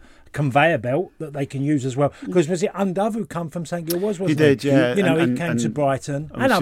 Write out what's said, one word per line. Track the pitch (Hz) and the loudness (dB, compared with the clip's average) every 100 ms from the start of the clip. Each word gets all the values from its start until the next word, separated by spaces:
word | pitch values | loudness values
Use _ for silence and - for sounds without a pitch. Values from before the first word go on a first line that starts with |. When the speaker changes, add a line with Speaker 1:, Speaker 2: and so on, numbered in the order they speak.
| - - - | -12 -20 -10
Speaker 1:
conveyor | - 143 143 165 147 | -4 0 4 4 2
belt | 123 147 190 - | 0 -2 -4 -10
that | 156 | -10
they | 139 | -8
can | 139 135 | -6 -4
use | 143 147 | -2 0
as | 131 127 | -2 0
well. | 143 - | 0 -2
Speaker 2:
Mm. | 208 | -2
Speaker 1:
'Cause | 180 156 | 0 0
was | 175 | 0
it | 196 | -2
Undav | 180 196 185 220 | -2 -2 0 -2
who | 220 151 | -2 -6
come | 170 160 | -8 -8
from | 175 156 | -8 -6
Saint | 175 160 | -6 -4
Gilloise, | 175 208 180 | -2 -2 -2
wasn't | 180 | 0
Speaker 3:
He | |
did, | 151 151 135 | 4 4 4
Speaker 1:
he? | 139 | 4
Speaker 3:
yeah, | 135 123 | 4 4
Speaker 1:
You | 156 | 2
know, | - 165 | 2 2
Speaker 3:
and, | |
Speaker 1:
he | 165 | 2
Speaker 3:
and, | 123 | 0
Speaker 1:
came | - 120 | -2 0
to | 117 | -2
Speaker 3:
and, | |
Speaker 1:
Brighton | 135 139 135 - | 0 0 -2 -4
Speaker 3:
and | 143 151 | -8 -8
we | - | -2
Speaker 1:
and | 262 | 2
Speaker 3:
should, | 196 | 2